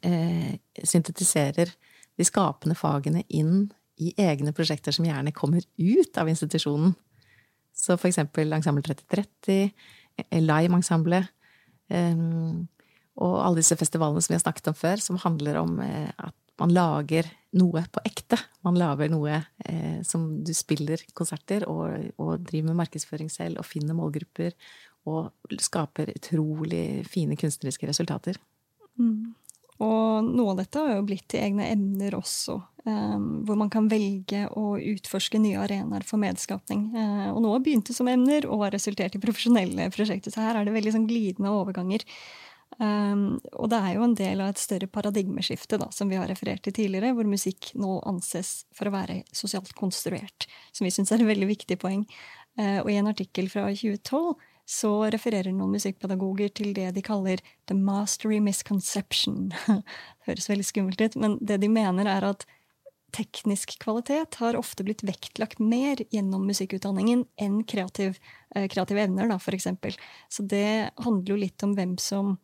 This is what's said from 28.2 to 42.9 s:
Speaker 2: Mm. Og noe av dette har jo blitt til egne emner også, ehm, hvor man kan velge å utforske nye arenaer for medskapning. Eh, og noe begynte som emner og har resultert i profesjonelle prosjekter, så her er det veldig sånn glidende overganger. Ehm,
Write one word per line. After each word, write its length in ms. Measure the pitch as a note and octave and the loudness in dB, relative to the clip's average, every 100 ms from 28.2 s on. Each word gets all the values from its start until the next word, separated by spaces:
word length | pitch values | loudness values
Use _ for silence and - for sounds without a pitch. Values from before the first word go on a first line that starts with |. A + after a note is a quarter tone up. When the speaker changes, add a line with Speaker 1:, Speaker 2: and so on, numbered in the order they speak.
| - F#3 _ _ _ _ G#4 A#3+ | -4 -8 _ _ _ _ _ 0
Speaker 2:
Mm. 360 | A#3 G#3+ A3+ A3+ - _ _ _ | 2 2 -4 -12 -20 _ _ _
Og 440 | A3 A3 A3 A3 | 0 2 4 2
noe 280 | A3+ B3 A3 | 2 2 2
av 40 | F#3 | 0
dette 220 | F#3+ C#4+ | -2 -2
har 160 | D4+ | 0
jo 80 | G3+ | 0
blitt 240 | G3+ F#3 - | 0 -4 -4
til 120 | - | -2
egne 240 | G#3 G3+ - | 0 0 2
emner 480 | G#3+ G3 G3 G3 | 2 2 0 -2
også, 480 | G3 - - - G3+ F3+ - - | -4 -4 -6 -4 -6 -8 -10 -4
ehm, 580 | G#3+ G#3+ G#3+ G3+ - | -2 -2 -2 -2 -2
hvor 140 | G#3+ G#3 | 0 0
man 100 | G#3 | 2
kan 200 | A3 G#3+ | 4 4
velge 580 | A3 G3+ G3 F#3 G3+ G3+ | 4 0 -2 -4 -4 -2
å 240 | - G#3 G3+ | -2 -2 -2
utforske 600 | - G3+ - G3 - A3 | -2 -4 -4 -4 0 4
nye 160 | G#3+ G3 | 4 2
arenaer 460 | G3+ G3 - G3+ | -2 -2 -2 -4
for 120 | - A3 | -2 0
medskapning. 800 | G3 F#3 - G3 - G3+ G#3+ | 0 -2 -6 -8 -4 -2 -2
Eh, 380 | A3+ G#3+ G3+ G3 | -2 0 0 -2
og 80 | G3+ | 2
noe 160 | A3+ A#3 | 2 4
begynte 340 | C4 C4 G#3 | 4 2 2
som 140 | A#3+ B3 | 0 2
emner 400 | B3+ B3+ D4 D4 | 4 6 4 2
og 160 | G#3+ | 0
har 80 | G3+ | 0
resultert 460 | G3+ G#3 G3+ F#3 G3 | 0 -4 -2 -4 -2
i 20 | |
profesjonelle 720 | A3+ G#3 A#3 A#3+ F3+ F#3 F#3 | -2 0 4 6 4 0 -2
prosjekter, 400 | F#3 G#3+ G3+ G#3 | 0 0 -2 -4
så 160 | A3 A3 | -4 -2
her 100 | A3+ | 0
er 80 | |
det 100 | G#3 | 0
veldig 200 | A3 G#3+ | 0 2
sånn 140 | A3 A3 | 2 2
glidende 400 | A#3 G#3 F3+ G3 | 2 0 0 0
overganger. 560 | G#3 G3 F#3+ F3+ G#3+ - - - - - - _ - | 0 0 -2 -2 -2 -4 -14 -20 -20 -20 -20 _ -4
Ehm, 600 | G#3+ | 0